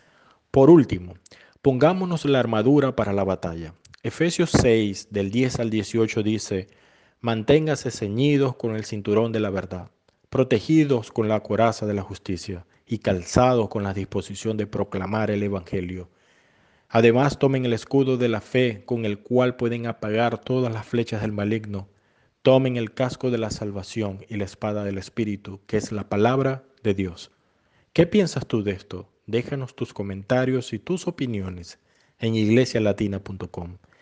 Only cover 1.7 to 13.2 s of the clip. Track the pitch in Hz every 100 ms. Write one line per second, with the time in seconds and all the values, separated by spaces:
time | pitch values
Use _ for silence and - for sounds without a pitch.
1.7 | 127 151 185 185 165 143 135 117 110 110
2.7 | 147 113 - 104 98 98 92 90 82 80
3.7 | - _ - 117 - 170 170 170 - 127
4.7 | 113 104 95 - 101 98 117 131 120 113
5.7 | 107 101 117 110 - 104 110 - 98 95
6.7 | _ _ _ _ _ 117 113 107 151 156
7.7 | 139 127 - 104 107 143 143 135 123 117
8.7 | 110 110 107 101 104 117 110 107 95 90
9.7 | 92 85 _ _ _ _ 123 127 - -
10.7 | 160 147 123 110 - 107 107 - 104 113
11.7 | - 107 104 95 95 - 90 - 90 -
12.7 | _ _ 113 - 95